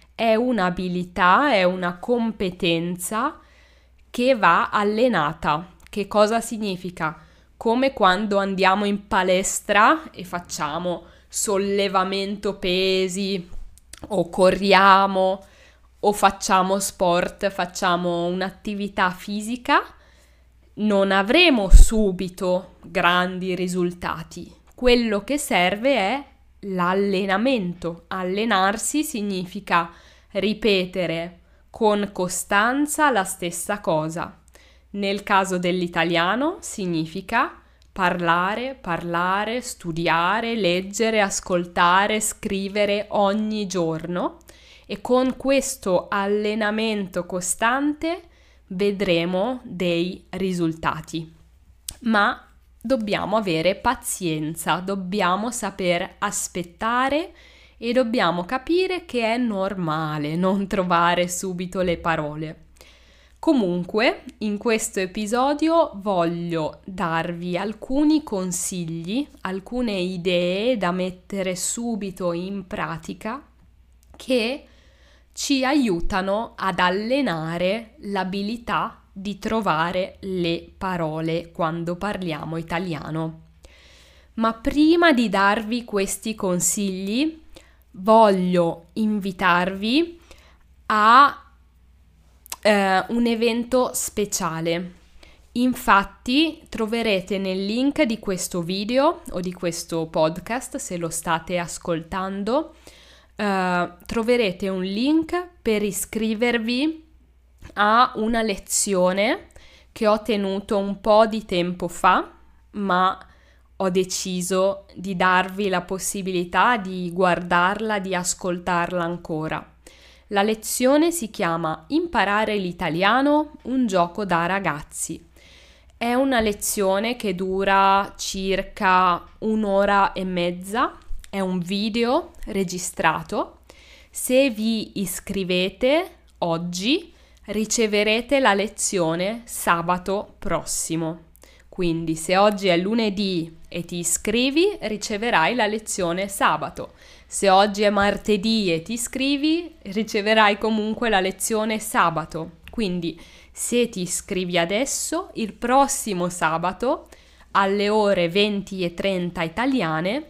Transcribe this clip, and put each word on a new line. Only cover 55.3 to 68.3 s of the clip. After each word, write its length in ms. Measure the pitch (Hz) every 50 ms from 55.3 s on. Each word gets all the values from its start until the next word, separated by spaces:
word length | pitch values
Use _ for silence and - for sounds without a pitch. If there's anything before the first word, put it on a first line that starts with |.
| 180 196 214 247
saper 640 | 240 - - 196 196 - 190 175 175 175 185 202 - -
aspettare 1120 | - 208 202 - - - - 185 175 175 - - - 226 240 247 262 269 285 302 339 392 - - - - - - - - _ -
e 140 | 226 233 240
dobbiamo 500 | 254 262 226 220 247 196 170 170 175 175
capire 640 | 180 254 262 254 - 330 359 370 370 370 349 349
che 160 | - - 240 233
è 160 | 220 226 240
normale 1000 | 247 233 208 190 190 196 202 185 175 160 151 156 160 151 151 151 147 147 156
non 300 | 170 185 185 190 196 202
trovare 640 | 185 - 196 180 180 180 170 170 175 175 175 175 175
subito 520 | 175 - - 190 185 175 185 180 180 190
le 160 | 185 180 170
parole. 600 | 170 - 170 165 156 151 147 151 151 160 156 165 - - - - - - - - - _ - - _ _ _ _ _ -
Comunque, 800 | 320 320 262 208 180 175 180 175 175 - 214 233 285 392 - - - - -
in 180 | 214 214 208
questo 440 | 208 - 240 226 220 220 - - 202
episodio 920 | 185 185 185 214 214 208 226 240 254 277 294 294 311 320 330 339 311 - -
voglio 840 | 196 190 214 196 180 170 170 175 170 170 175 165 160 156 - - - -
darvi 720 | - 190 185 196 165 160 165 165 175 175 170 175 180 175 170
alcuni 640 | 196 208 208 - - - 262 277 302 302 311 302 302
consigli, 1040 | -